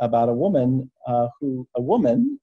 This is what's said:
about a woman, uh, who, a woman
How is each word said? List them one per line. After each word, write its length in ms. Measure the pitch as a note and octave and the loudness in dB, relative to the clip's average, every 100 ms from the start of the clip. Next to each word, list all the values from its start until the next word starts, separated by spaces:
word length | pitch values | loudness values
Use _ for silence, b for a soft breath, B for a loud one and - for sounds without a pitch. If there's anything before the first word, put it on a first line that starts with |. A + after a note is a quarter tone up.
about 280 | A#2+ A#2 A#2 | 0 2 2
a 60 | |
woman, 560 | A#2+ F#3+ G3 B2+ C3 C3 _ B2+ | 0 0 2 2 0 -4 _ -4
uh, 220 | B2 A#2+ - | -2 -2 -4
who, 280 | C#3+ B2+ B2+ B2 | -6 -6 -6 -6
a 40 | |
woman 600 | B2+ A#3 B2+ A#2 C4 C#4 | 0 2 2 2 0 -2